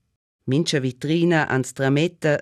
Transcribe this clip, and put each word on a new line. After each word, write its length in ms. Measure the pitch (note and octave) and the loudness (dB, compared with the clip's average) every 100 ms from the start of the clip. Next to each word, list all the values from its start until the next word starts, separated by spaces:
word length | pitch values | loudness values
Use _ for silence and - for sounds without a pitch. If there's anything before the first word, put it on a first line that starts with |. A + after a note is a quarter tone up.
| _ _ _ _ - | _ _ _ _ -4
Mincha 340 | C3+ E3+ D3+ | -2 0 -2
vitrina 680 | C3 B2 D3 E3 E3+ E3 D3 | -4 -6 -2 0 2 2 0
ans 240 | C3 B2+ | -2 -2
trametta 680 | - C3+ C#3+ E3+ F3 D#3+ D3 | -2 0 2 0 -2 -2 -2